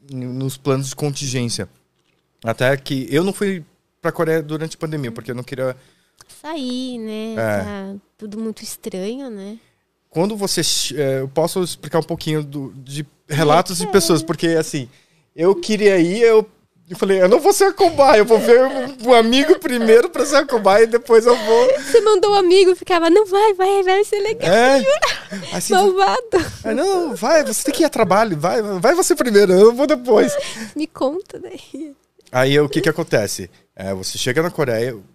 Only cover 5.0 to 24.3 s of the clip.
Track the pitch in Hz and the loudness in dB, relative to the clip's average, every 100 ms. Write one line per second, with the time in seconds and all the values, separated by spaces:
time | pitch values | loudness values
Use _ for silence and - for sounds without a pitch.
5 | 127 117 117 123 123 127 131 127 _ _ | -8 -10 -10 -12 -10 -6 -6 -8 _ _
6 | _ _ _ - 294 320 254 247 262 247 | _ _ _ -20 -14 -10 -8 -8 -10 -12
7 | 220 214 220 220 110 104 98 202 196 196 | -12 -10 -10 -6 -4 -4 -6 -10 -14 -16
8 | _ _ 214 208 220 208 214 - 220 190 | _ _ -16 -10 -10 -10 -16 -14 -12 -10
9 | 190 247 277 208 196 226 _ _ _ _ | -10 -10 -14 -14 -16 -18 _ _ _ _
10 | _ 160 190 220 196 - 160 - - 135 | _ -4 -4 -2 -4 -4 -2 -4 -6 -4
11 | 135 135 139 139 165 190 175 - 147 170 | -2 -2 -4 -2 -2 -2 -6 -8 -6 -4
12 | 156 170 - 156 147 147 135 135 131 139 | -4 -8 -6 -6 -6 -10 -12 -14 -16 -14
13 | 151 _ _ 143 156 156 185 170 180 202 | -14 _ _ -2 2 2 2 -6 0 0
14 | 175 165 160 165 170 165 160 156 123 _ | 2 -2 -2 -4 -2 -2 -2 -6 -10 _
15 | _ _ _ - 170 190 175 214 208 190 | _ _ _ -2 0 0 0 2 4 4
16 | 165 202 233 220 214 _ _ _ _ 180 | 2 2 4 4 2 _ _ _ _ -6
17 | 196 196 185 240 349 403 392 - 359 302 | -2 2 4 4 2 2 2 2 0 4
18 | 269 214 208 226 226 240 262 277 254 262 | 6 6 6 2 6 6 6 0 -8 -8
19 | 226 240 226 254 302 370 311 247 226 226 | 4 4 6 2 4 2 2 -2 6 6
20 | 349 311 277 285 285 240 190 202 226 226 | 4 -2 0 0 2 0 4 4 4 2
21 | 233 226 233 240 220 226 508 554 - 466 | 4 4 4 2 2 2 4 0 2 2
22 | 415 427 403 403 370 370 370 359 - 359 | 4 2 2 2 4 4 4 2 -2 0
23 | 330 359 415 392 427 370 381 403 370 381 | 4 2 2 2 2 2 0 0 0 0
24 | 415 415 403 | 0 -2 -4